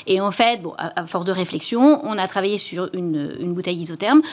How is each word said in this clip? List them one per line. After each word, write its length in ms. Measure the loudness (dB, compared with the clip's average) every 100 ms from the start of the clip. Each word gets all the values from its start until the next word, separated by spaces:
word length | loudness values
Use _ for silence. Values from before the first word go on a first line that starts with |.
| 0
Et 120 | 2
en 120 | 2
fait, 280 | 2 2 2
bon, 140 | -4 -8
à, 220 | -6 -6
à 60 | -4
force 180 | -2
de 60 | 0
réflexion, 680 | 0 -2 -4 -2 6 6 6
on 160 | 2 -2
a 80 | -2
travaillé 320 | 0 0 0
sur 320 | -4 -4 -4
une, 440 | -2 -2 -2 -4 -4
une 160 | -4
bouteille 240 | -2 -2 -4
isotherme, 400 | -4 -2 0 0 -2